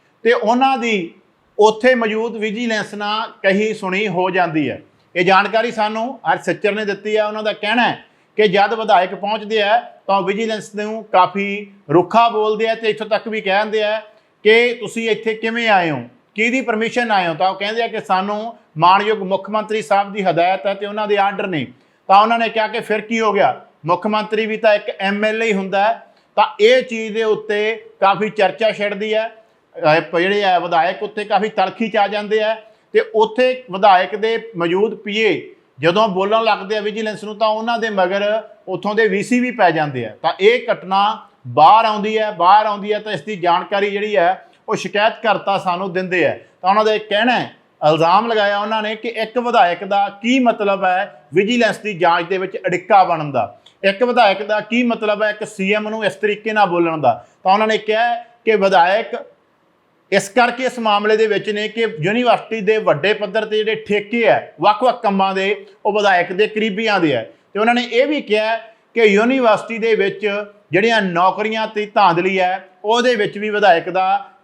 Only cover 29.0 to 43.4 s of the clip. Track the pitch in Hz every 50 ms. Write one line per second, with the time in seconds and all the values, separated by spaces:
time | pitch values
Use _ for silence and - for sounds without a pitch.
29 | 214 214 214 220 220 233 - - _ _ _ _ _ _ - - 165 151 156 165
30 | 160 - 220 170 180 190 202 208 202 185 180 170 170 170 175 160 165 185 - -
31 | 208 202 - 214 202 208 208 185 220 214 214 202 185 190 - - 226 - 226 214
32 | 202 196 208 208 208 196 214 220 214 220 220 220 - - _ _ _ _ - 214
33 | 214 - - 214 - 220 220 254 254 254 254 254 - - 180 190 214 202 185 180
34 | 190 185 214 196 214 226 226 220 220 - - 170 170 170 175 196 214 226 - -
35 | - 208 202 220 220 202 156 123 - - - _ _ _ _ - 139 170 175 214
36 | 226 214 180 190 196 202 220 220 226 220 202 190 196 190 214 214 202 214 202 226
37 | 220 214 202 - 202 214 214 208 226 214 220 220 226 240 233 220 226 220 208 190
38 | 185 175 196 202 202 208 214 220 220 - - _ _ 190 185 175 190 208 214 220
39 | 226 208 185 208 - - 247 247 247 247 240 233 190 170 160 165 151 143 131 123
40 | 113 107 107 - - 165 - - 190 220 240 247 - 226 190 - 180 185 190 196
41 | 202 214 220 - - _ _ _ - 123 120 151 156 180 208 226 226 220 214 208
42 | 196 214 220 220 214 208 190 170 175 180 202 214 220 214 208 202 202 208 208 208
43 | 208 220 202 156 - 208 214 170